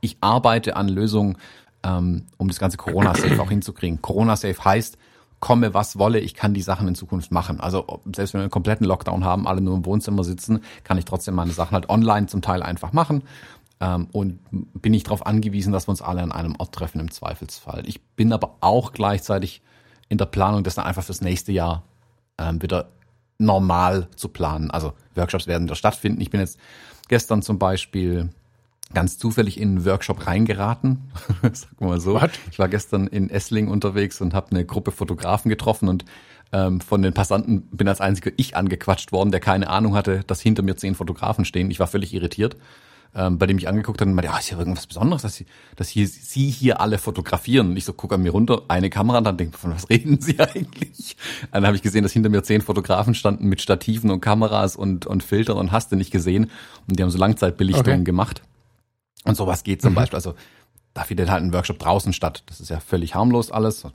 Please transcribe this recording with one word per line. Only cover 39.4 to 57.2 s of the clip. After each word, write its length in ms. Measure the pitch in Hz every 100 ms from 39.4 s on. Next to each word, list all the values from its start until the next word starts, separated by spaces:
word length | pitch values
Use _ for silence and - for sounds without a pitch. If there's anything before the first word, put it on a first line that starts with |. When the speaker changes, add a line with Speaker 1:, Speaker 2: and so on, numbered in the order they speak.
| 98 95 98
Speaker 1:
Ahnung 240 | 95 110
hatte, 280 | 101 101 95 -
dass 160 | 92
hinter 220 | 110 107
mir 120 | 98 92
zehn 200 | 98 95
Fotografen 500 | 85 87 - 107 98
stehen. 240 | 92 92
Ich 100 | 90
war 60 | 92
völlig 260 | 101 95 92
irritiert, 420 | 87 - 107 - - - - - _
ähm, 240 | 101 92 87
bei 80 | 95
dem 140 | 95
ich 80 | 87
angeguckt 340 | 104 104 107
habe 80 | 98
und 60 | 92
meinte, 160 | 80
„Ja, 60 | -
ist 100 | -
ja 80 | 87
irgendwas 300 | 87 92 -
Besonderes, 340 | 87 123 170
dass 140 | 113 -
sie, 100 | - - - -
dass 120 | 113
hier, 180 | 107 98
sie 420 | - - 135 139
hier 320 | 120 131 -
alle 160 | 104 107
fotografieren.“ 720 | - - - 92 - 127 98
Und 60 | 92
ich 80 | -
so, 80 |
guck 180 | 87 95
an 100 | 98
mir 80 | 90
runter, 320 | 92 113 - -
eine 220 | 90 95
Kamera, 300 | 101 107 123
und 40 | 107
dann 120 | 90
denk, 180 | 82 -
„Von 160 | 90
was 160 | 82 -
<laughs> 20 |
reden 280 | 123 151 143
sie 180 | - 147
eigentlich?“ 760 | - 190 - - - - - - - - -
Dann 140 | 101 98
habe 80 | 98
ich 80 |
gesehen, 180 | 107 104
dass 120 | 101
hinter 160 | 117 107
mir 120 | 104
zehn 200 | - 104
Fotografen 520 | 104 101 92 95 104
standen 320 | 110 104 101 101
mit 140 | 95
Stativen 480 | - 95 - 110 110
und 120 | 95
Kameras 540 | 107 107 110 104 98 -
und, 300 | 98 92 -
und 160 | 98
Filtern 360 | - 101 113 101
und 140 | 95
hast 200 | 110 -
du 40 | 95
nicht 140 | 95
gesehen. 380 | 98 85 95 110 - - - -
Und 100 | 95
die 60 |
haben 60 | 90
so 80 |
Langzeitbelichtungen 840 | 87